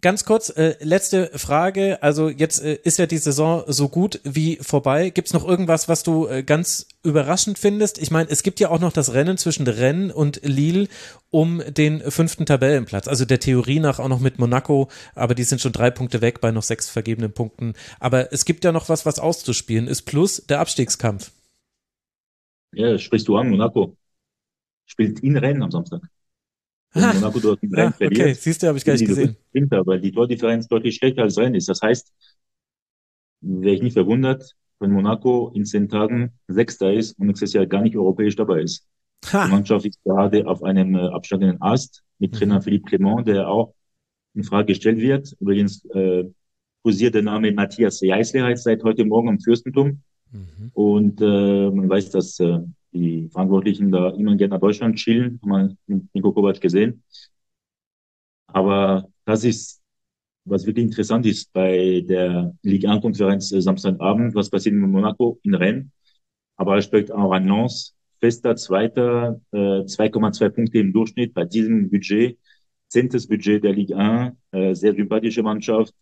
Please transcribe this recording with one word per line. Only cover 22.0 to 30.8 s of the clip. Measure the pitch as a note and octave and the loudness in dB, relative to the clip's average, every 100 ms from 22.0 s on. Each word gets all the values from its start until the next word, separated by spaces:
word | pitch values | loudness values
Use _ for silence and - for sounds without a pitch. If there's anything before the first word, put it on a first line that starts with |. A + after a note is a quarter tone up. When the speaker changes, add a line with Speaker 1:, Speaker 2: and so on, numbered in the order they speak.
| _ _ _ _ _ _ _ | _ _ _ _ _ _ _
Speaker 2:
Ja, | - A#2 | -4 0
das | G#2 | 0
sprichst | - A2 A2+ | 0 -2 2
du | G#2 | 2
an, | B2+ | 2
Monaco | G2 A2+ A#2 F#2 - _ _ _ _ _ _ _ _ _ | 2 2 0 -2 -4 _ _ _ _ _ _ _ _ _
spielt | - A2 - | -2 -2 0
in | C3+ C#3+ | 0 0
Rennes | C3+ C#3+ | 0 -2
am | G2+ | -2
Samstag. | F2 E2+ - - _ _ _ _ _ _ _ _ | -4 -6 -12 -14 _ _ _ _ _ _ _ _
Wenn | - | 0
Speaker 1:
Ah. | A#3 | 2
Speaker 2:
Monaco | G3 G#3 B2+ | 2 0 0
dort | G#2+ G2+ | 0 0
in | G#2+ | -2
Rennes | F#2+ - - | 2 2 2
Speaker 1:
Ah, | F#2+ | 0
okay. | G#2 | 4
Speaker 2:
verliert, | D3+ B2+ | 2 2
Speaker 1:
Siehst | - E3 | -4 0
du, | F3 | 0
hab | C#3+ | 0
ich | - | 2
gar | |
nicht | C3+ A2 | 2 2
Speaker 2:
sind | |
die | G2+ | 2
Speaker 1:
gesehen. | C#3 G#2+ _ | 0 -2 _
Speaker 2:
Fünfter, | C3 C#3 G#2 F#2 | -2 2 2 2
weil | F#2 | 0
die | G2 | 0
Tordifferenz | G2 A#2+ A#2 A#2 A#2 A2+ | 0 0 0 0 0 0
deutlich | A#2 | 0